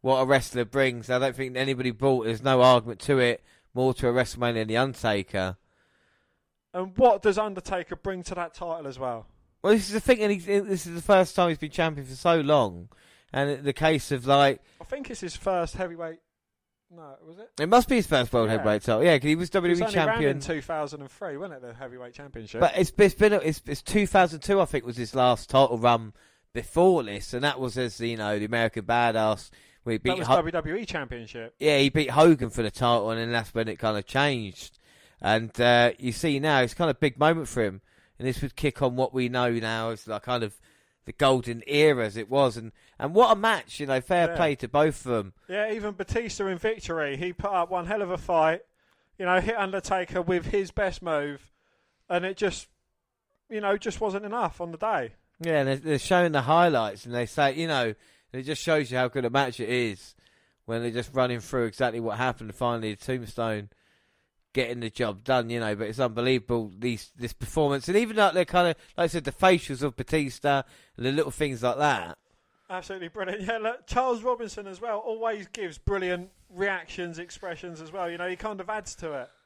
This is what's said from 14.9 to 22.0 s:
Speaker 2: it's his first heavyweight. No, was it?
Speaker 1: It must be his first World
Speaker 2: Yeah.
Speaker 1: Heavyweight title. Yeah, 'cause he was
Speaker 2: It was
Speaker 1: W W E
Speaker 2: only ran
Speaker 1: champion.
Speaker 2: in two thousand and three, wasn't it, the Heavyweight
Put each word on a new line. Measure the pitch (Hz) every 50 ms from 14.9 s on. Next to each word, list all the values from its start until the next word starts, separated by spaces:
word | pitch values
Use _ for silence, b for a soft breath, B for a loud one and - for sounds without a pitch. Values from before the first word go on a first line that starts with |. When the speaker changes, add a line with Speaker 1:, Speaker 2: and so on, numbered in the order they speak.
| 262 285 269 -
Speaker 2:
it's | - -
his | - 170 -
first | - - 202 185 180 170 165 -
heavyweight. | - 185 175 170 165 170 160 165 _ _ _ _ _ _ _ _ _ _ _ _ _ _ _ 175
No, | 170 160 143 135 - -
was | 156 170 190
it? | 220 - _ -
Speaker 1:
It | 151
must | 170 220 247 240 -
be | 269
his | 233 196
first | - 156 131 123 -
World | - 120 113
Speaker 2:
Yeah. | 107 113
Speaker 1:
Heavyweight | 107 - 107 104 104 -
title. | - 113 110 147
Yeah, | 175 160
'cause | 135 127
he | 151 156
was | 165 175 165
Speaker 2:
It | - 196 175
was | 175 175
Speaker 1:
W |
W | 175 175
E |
Speaker 2:
only | 170 202
ran | 180 156
Speaker 1:
champion. | 143 131 - 156 139 139
Speaker 2:
in | 139
two | 139 - 165 151
thousand | 131 - 165 156 151 139 156 143
and | 139 135
three, | - _ 208 175 143
wasn't | 139 185 190 151 131 123
it, |
the | 120 117
Heavyweight | 120 135 127 127 127